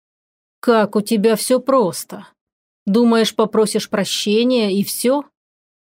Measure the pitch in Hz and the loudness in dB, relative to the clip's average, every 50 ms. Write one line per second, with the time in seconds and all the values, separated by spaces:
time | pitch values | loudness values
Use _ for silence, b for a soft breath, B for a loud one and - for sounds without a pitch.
0 | _ _ _ _ _ _ _ _ _ _ _ - - 247 233 220 208 202 - 214 | _ _ _ _ _ _ _ _ _ _ _ -4 0 2 2 2 2 0 -2 -4
1 | 202 - 233 208 190 226 220 208 - - 254 254 254 269 269 262 220 170 156 - | -2 -2 -2 2 2 2 0 0 0 0 0 0 2 2 2 2 2 0 -4 -8
2 | - - - 202 190 - _ _ _ _ _ _ _ _ _ _ - 202 190 233 | -14 -14 -16 -20 -20 -20 _ _ _ _ _ _ _ _ _ _ -4 0 2 2
3 | 240 233 226 226 220 - - - 220 208 - 220 220 208 - 214 - - - 208 | 4 4 4 2 0 0 0 -2 -2 0 2 0 0 0 0 -4 -4 -4 -4 -4
4 | 190 - - - - 214 208 220 240 254 254 240 220 202 185 202 196 - - - | -4 -2 -4 -4 -2 0 0 2 2 2 2 0 0 0 0 -2 -2 -4 -4 -2
5 | - 233 269 294 277 _ _ _ _ _ _ _ _ _ _ _ _ _ | 0 0 0 0 -2 _ _ _ _ _ _ _ _ _ _ _ _ _